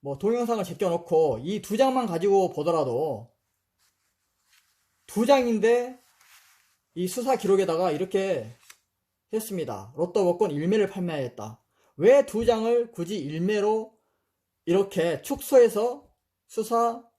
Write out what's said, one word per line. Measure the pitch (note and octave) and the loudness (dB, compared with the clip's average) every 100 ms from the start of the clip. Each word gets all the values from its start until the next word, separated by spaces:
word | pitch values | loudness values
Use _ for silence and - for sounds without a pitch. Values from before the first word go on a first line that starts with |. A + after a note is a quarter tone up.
뭐 | C#3 C#3 | -10 -4
동영상을 | G3 A#3+ A#3 A3+ | -2 -2 -2 -2
제껴놓고 | F3+ - F#3+ E3+ E3+ D#3+ D#3 A2+ | -4 -2 -2 -2 0 2 2 0
이 | C#3 G#3 | -4 -8
두 | - G#3+ | -6 2
장만 | C4 C4 A#3 | 2 2 -2
가지고 | E3 F#3+ G3 F3+ | -2 2 2 2
보더라도 | - D3+ E3 C3+ A#2+ D#3 A#2 A#2 _ _ _ _ _ _ _ _ _ _ _ _ _ _ _ _ _ _ | -2 -2 0 0 0 -2 -6 -10 _ _ _ _ _ _ _ _ _ _ _ _ _ _ _ _ _ _
두 | - A#3 | -2 4
장인데 | C#4 A#3+ A3+ G#3+ A#3+ B3 B3+ _ _ _ - _ _ _ _ _ | 4 4 2 2 2 0 -12 _ _ _ -20 _ _ _ _ _
이 | - F3+ | -8 -6
수사 | B3+ A#3+ B3+ | -4 -2 0
기록에다가 | F#3+ G3 F#3 D#3+ F#3 | 2 2 2 0 0
이렇게 | D#3 F#3 G3 F#3+ D#3+ A2 - _ - _ _ _ _ _ | -2 -2 -2 -2 -4 -6 -16 _ -20 _ _ _ _ _
했습니다. | A3 A3 F#3+ C3+ G#2 G2+ C3+ | -8 -6 -8 -6 -8 -12 -6
"로또 | F3 G#3+ | -2 0
복권 | F#3 F3 G#3 | 0 2 0
일 | D3 E3 | 0 0
매를 | G#3+ F#3+ | 2 0
판매하였다." | F#3+ F3 D#3 B2 - G#2+ A2+ _ _ _ - | -2 -6 -4 -6 -8 -14 -16 _ _ _ 0
왜 | F3 C#4 | 4 4
두 | C4 G#3 A#3 | 4 -2 0
장을 | A3+ A3 A#3+ A#3 | 0 2 0 -2
굳이 | - E3+ G3+ | -6 -8 -6
일 | C#3 D#3 | -6 -4
매로 | F3+ G#3+ G3+ A3 A3 _ _ _ _ _ _ _ | -2 0 0 -2 -4 _ _ _ _ _ _ _
이렇게 | - F3+ G3 F#3 E3+ D3 | -2 0 0 -2 -2 -2
축소해서 | - C#4 - C4+ A#3 G#3 A#3 C#4 _ _ _ _ _ | -6 -8 4 6 6 4 -2 -4 _ _ _ _ _
수사 | - A3 A3+ A#3 A#3 - | -8 -2 0 0 -2 -14